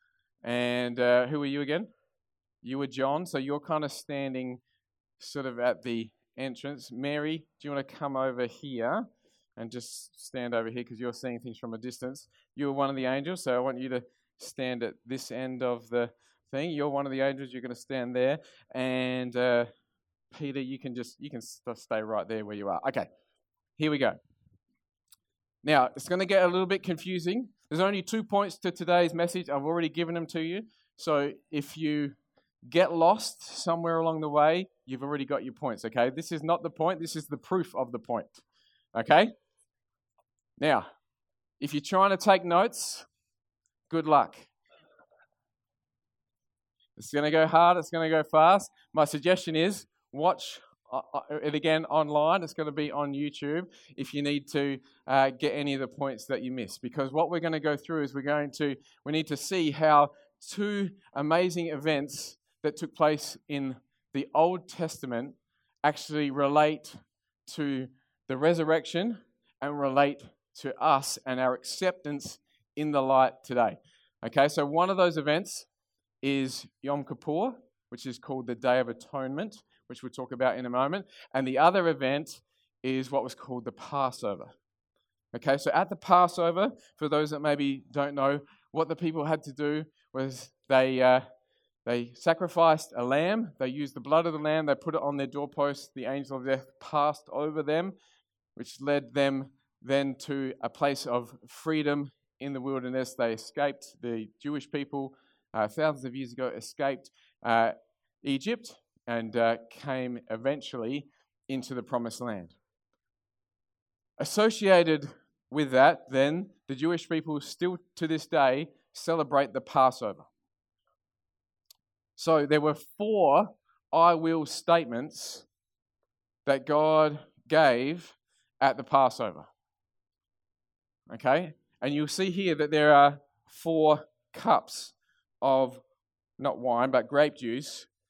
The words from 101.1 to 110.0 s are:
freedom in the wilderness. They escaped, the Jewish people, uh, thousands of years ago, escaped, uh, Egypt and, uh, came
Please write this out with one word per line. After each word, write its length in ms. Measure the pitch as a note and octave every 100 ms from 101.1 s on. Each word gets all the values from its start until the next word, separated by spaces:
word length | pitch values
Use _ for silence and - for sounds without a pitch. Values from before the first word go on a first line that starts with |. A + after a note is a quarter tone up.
| A#2+ A#2 - A2+
freedom 640 | - D#3+ D#3 D3 C#3+ C#3+ _ _ -
in 140 | C#3
the 80 | C3+
wilderness. 540 | C3 C3+ B2+ C3 B2+
They 180 | - A#2
escaped, 640 | A2 - - C#3+ C#3+ - -
the 300 | A#2+ A2+ G#2+ _
Jewish 300 | D3 D3 -
people, 460 | D3 C3+ C#3 C3+ _ _ _ _
uh, 140 | A2 G#2+
thousands 380 | D#3+ D#3 C#3
of 100 | C3
years 180 | C3 B2+
ago, 160 | A#2+ B2+
escaped, 600 | A2 - - C#3 C#3 - _ _ _
uh, 300 | A#2 A2+ A2+ - _ _ _ _
Egypt 540 | - C3+ G3+ A#3+ A#3 - _ _ -
and, 300 | A#2+ A2+ A#2
uh, 200 | A2+ A#2 A#2
came 500 | - D3 C3